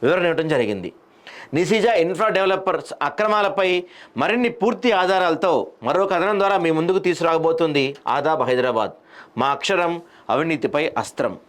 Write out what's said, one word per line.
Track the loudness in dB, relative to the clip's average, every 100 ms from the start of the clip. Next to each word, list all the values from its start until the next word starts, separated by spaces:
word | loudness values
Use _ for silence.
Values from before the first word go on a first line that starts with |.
వివరణ | 2 2 2
ఇవ్వడం | 0 0
జరిగింది. | 0 0 -2 -8 -14 _ _ -20 -20 -6 -2
నిసిజా | 0 2 2 2
ఇన్ఫ్రా | 0 0 0 2
డెవలపర్స్ | 2 0 0 -4 -6 -6 -6
అక్రమాలపై | 0 0 2 0 0 0 0 -4 -16 -16 -4
మరిన్ని | -2 0 0 0
పూర్తి | -2 0 0 2
ఆధారాలతో | 2 2 2 0 2 0 -2 -8 -2
మరో | 0 2
కథనం | 0 0 0
ద్వారా | 2 2 0
మీ | 0
ముందుకు | 0 0 0
తీసుకురాబోతుంది | 0 0 2 2 2 0 2 -2 -4 -4 -2
ఆదాబ్ | 0 0 0
హైదరాబాద్. | 0 0 0 -2 -6 _ -20 -14 -2
మా | -2 -2
అక్షరం | -2 0 0 -2 -10 -20 -2 0
అవినీతిపై | 0 -2 -2 -2 -2 -4
అస్త్రం. | -8 -4 -4 -4